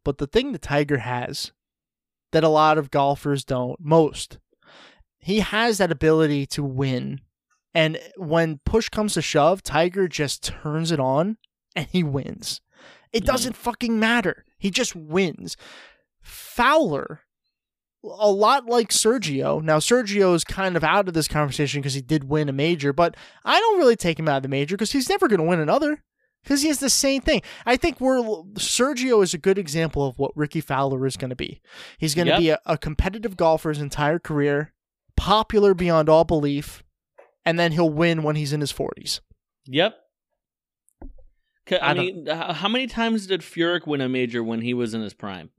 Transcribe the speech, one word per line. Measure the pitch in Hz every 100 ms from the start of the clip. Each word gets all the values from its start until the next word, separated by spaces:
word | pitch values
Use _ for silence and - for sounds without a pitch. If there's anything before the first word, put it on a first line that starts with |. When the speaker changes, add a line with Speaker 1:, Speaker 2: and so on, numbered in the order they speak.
| -
Speaker 1:
But | 139
the | 143
thing | 226 277
that | 202
Tiger | - 170 147 139
has | 120 123 123 - - - _ _ _ _ _ _ _
that | 160 160
a |
lot | 151 156 156
of | 139
golfers | 143 139 143 147 139
don't, | - 127 127 143
most, | 147 160 151 - - - _ _ _ - - _ _ _
he | - 208
has | 185 208 233 208
that | 180
ability | 156 156 160 156 147 139
to | -
win. | 143 127 139 127 135 139 - _ _ _ _
And | - 160 156 - -
when | 165 165 165 147 -
push | 220 -
comes | - 214
to | 175
shove, | 143 156 147 196
Tiger | - 151 175 185 180
just | 139 143 -
turns | - - 156 151 160
it | 160
on | 131 139 185 220 _ _ _ -
and | -
he | 185
wins. | 156 139 - - - - _ _ - - _
It | 226
Speaker 2:
Mm-hmm. | -
Speaker 1:
doesn't | 254 247 -
fucking | 240 220 240 226
matter. | 220 240 190 - _ _
He | 196
just | 190 247 175
wins. | 151 170 185 - 165 - - - - _ _ _
Fowler, | - - - - 269 311 247 143 - 151 _ _ _ _ _ _ _ _
a | - 170 208
lot | 196 214 277 233
like | 240 240
Sergio. | - 220 254 165 135 139 151
Now, | 160 156
Sergio | - 247 208 202 190 170
is |
kind | - - 190 175
of |
out | 156 190 190
of |
this | 160 147
conversation | 151 147 127 143 143
'cause | 139
he | 135
did | 123 156 135
win | 151 147
a |
major, | 135 156 170 143
but | 139 170 - - - -
I | 392
don't | 453 392
really | 277 233
take | 175 160
him | 160
out | 139
of |
the | 135
major | 139 147 190
'cause | 214
he's | 277 254
never | 392 359
gonna | 202
win | 160 175
another | 151 226 294 302 _ _ _ _ -
'cause | 277
he | 302
has | 285
the | 277
same | - 269 277
thing. | 320 269 - - -
I | 254
think | 349 -
we're, | 262 262 226 190 160 -
Sergio | - - 254 254 262 226
is | 185
a | 170
good | 190 190
example | 165 160 160 147 139
of | 127
what | 135 -
Rickie | 147 160
Fowler | - 135 139 131 131
is | -
gonna | 131 127
be. | - - _ - - -
He's | 160 151
gonna | 170
Speaker 2:
Yep. | 160
Speaker 1:
be | 165
a, | 151 -
a | 156
competitive | 156 151 185 214 214 185
golfer | 165 160 160
his | 147
entire | 143 - 147 170
career, | - 147 143 143 151 _ _ _ _ -
popular | - 208 220 214 202
beyond | 185 175 165 156
all | 156
belief, | 165 160 143 143 - - _ _ _ _ - _ -
and | 165
then | 170
he'll | 156 170
win | 151 170 165
when | 151 151
he's | 147
in | 151
his | 143
forties. | - - - - - _ _ _ _ -
Speaker 2:
Yep. | 135 202 - _ _ _ _ _ _ _ _ _ _ - - - _ _ _ -
C-, | 185
I | 139
Speaker 1:
I |
don't | 160 180
Speaker 2:
mean, | 190 139
h-, | 160 - 160
how | 196
many | 247 262
times | - 226 226 190
did | 185
Furyk | - - 170 175 -
win | 147
a | 127
major | 127 123 120
when | 113 113
he | 117
was | 123 117
in | 113
his | 104
prime, | - 104 92 80